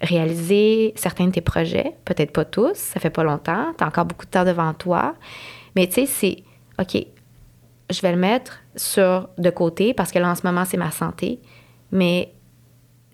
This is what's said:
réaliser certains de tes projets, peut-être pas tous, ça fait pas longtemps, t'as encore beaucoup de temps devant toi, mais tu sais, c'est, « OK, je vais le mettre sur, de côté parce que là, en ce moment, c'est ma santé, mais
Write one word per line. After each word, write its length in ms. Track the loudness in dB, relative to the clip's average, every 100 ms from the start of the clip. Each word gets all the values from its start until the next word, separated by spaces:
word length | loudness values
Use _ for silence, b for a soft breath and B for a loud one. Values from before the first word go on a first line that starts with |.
réaliser 920 | -2 0 0 -2 2 4 4 4 2 -2
certains 320 | -4 0 2
de 40 |
tes 100 | 2
projets, 520 | 0 0 0 0 -2 -6 -4
peut-être 260 | -2 0
pas 140 | 0 -2
tous, 280 | 0 0 0
ça 240 | -6 -4
fait 100 | -2
pas 140 | 0
longtemps, 440 | 0 0 -2 -2 -2 -2
t'as 100 | -2
encore 180 | 0 -2
beaucoup 200 | -4 -4
de 60 |
temps 140 | 2 2
devant 280 | 2 0
toi, 420 | -2 -2 0 0 -4 B B B B B 0
mais 120 | 2
tu 60 |
sais, 120 | 2 0
c'est, « 380 | 0 -2 -2 b b b -6
OK, 260 | -4 -4 -6 -14 _ -20 -20 _ _ _ -10
je 120 | -2
vais 100 | 0
le 60 | 2
mettre 420 | 2 0 -2 -16 -18 -10
sur, 540 | -2 2 4 2 -2 0
de 120 | 0
côté 440 | 2 0 2 0
parce 180 | 0 0
que 80 | 0
là, 100 | 0
en 60 | 0
ce 100 | 0
moment, 200 | 0 -2
c'est 120 | -2
ma 140 | -4
santé, 480 | -4 -6 -4 -6 -6 b b b b _
mais 400 | 0 2 2 -2 -10 _ _ _ _ _ _ _